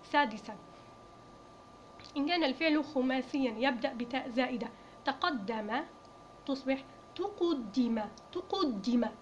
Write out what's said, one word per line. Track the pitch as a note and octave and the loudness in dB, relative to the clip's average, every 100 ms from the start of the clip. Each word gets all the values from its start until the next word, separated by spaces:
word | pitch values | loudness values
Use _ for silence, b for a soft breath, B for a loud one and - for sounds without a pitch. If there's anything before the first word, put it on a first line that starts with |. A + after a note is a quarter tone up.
سادسًا، | - D4 C#4+ G#3+ - G3+ - B B B - - - - - - - - - - - D4 | 2 2 2 0 -10 -14 -14 B B B -20 -20 -20 -20 -20 -20 -20 -20 -20 -18 -8 -2
إن | C#4+ | 2
كان | F4 | 4
الفعل | D4 C4 D#4+ D4+ | 2 2 4 4
خماسيًا | D4 C4+ B3+ C4 B3+ D4 B3+ A3 | 2 0 2 2 0 0 0 2
يبدأ | C4 B3 C4+ | 0 2 -2
بتاء | A#3+ A#3+ C4 C4 | -2 -4 -4 -2
زائدة، | A#3 B3+ B3 A3 B B B | 0 0 0 -6 B B B
تقدم | - C4 F4 C#4 G3 A3 G#3 A#3+ E4+ - - - - - | -4 0 0 0 -4 -4 -2 -2 -4 -12 -20 -20 -20 -14
تصبح | - C4+ C4 C4+ - B - | -4 -2 0 -2 -2 B -16
تقدم، | - G4 - E4+ D4 G#3+ C4 A#3 A3 G#3 - - | -6 -6 0 2 2 0 2 4 2 -2 -8 -10
تقدم | F4 - G4 D#4+ G#3 A3 A#3+ A3 - | -8 -2 2 2 2 4 4 4 -2